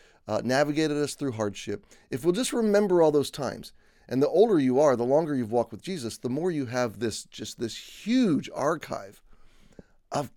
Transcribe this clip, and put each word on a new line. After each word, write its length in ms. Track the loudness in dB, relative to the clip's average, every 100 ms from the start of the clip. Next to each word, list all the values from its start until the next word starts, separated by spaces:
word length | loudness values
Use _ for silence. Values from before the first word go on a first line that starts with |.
| _ _ -4
uh, 140 | -2
navigated 520 | 0 2 2 0 0 0
us 180 | -4
through 180 | -4 -6
hardship. 540 | -2 -4 -4 -10 -10 _ -20 -10
If 140 | -2
we'll 100 | 0
just 180 | 0 0
remember 500 | 0 4 4 4 6
all 100 | 6
those 180 | 4 0
times, 420 | -4 -6 -6 -14 _ _ _ -4
and 140 | 0
the 60 | 2
older 300 | 4 6 6
you 220 | 4 4
are, 160 | 4 4
the 80 |
longer 300 | 2 2 2
you've 180 | -4 0
walked 200 | 0 -2
with 100 | -6
Jesus, 360 | -8 -8 -8 -8
the 100 | -6
more 220 | -4 -2
you 160 | -4 -4
have 320 | -2 -4 -2
this, 260 | -6 -6
just 340 | -14 -14 -12 -8
this 180 | -8 -8
huge 720 | -16 -12 0 2 4 2 -2
archive 680 | -4 -2 -2 -6 -10 -12 -20 _ -20 -20 _ -20 -20 -20 _ -6
of 220 | -6 -6